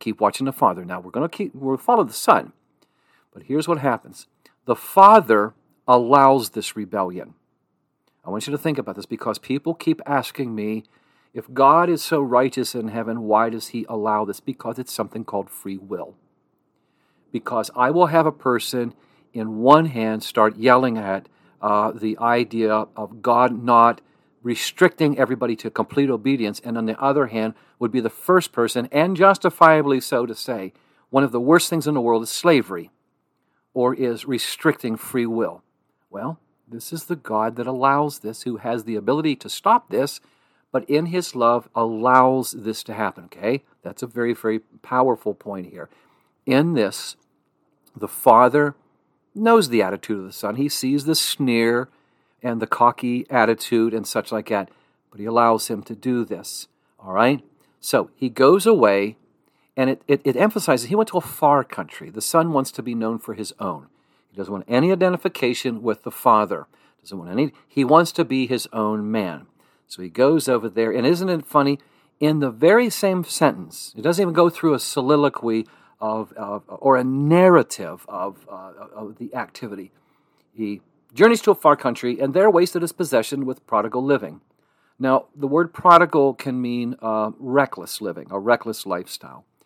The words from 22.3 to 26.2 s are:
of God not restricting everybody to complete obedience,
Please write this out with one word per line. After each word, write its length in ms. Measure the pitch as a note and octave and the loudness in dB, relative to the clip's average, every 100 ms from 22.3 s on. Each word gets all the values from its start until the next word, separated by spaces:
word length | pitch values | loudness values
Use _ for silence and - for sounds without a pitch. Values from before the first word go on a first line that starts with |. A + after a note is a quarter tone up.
| A#2+ A#2+ A2+ A2 G#2+ G#2+ - | 0 0 -2 0 0 -2 -10
of 260 | G#2+ A#2 | -14 -6
God 440 | G#2+ A#2+ B2 A#2 B2 | 0 2 2 0 4
not 360 | A#2+ A#2 A#2 _ _ _ _ A#2+ | 6 6 4 _ _ _ _ -8
restricting 720 | A#2 - - F3+ - D#3 C#3+ | -6 -6 2 2 4 0 0
everybody 380 | C3 C3 B2 A2+ | -2 -2 -4 -4
to 140 | A#2 | -6
complete 380 | - A2 - C#3 | -6 -4 -2 0
obedience, 520 | A#2+ | 0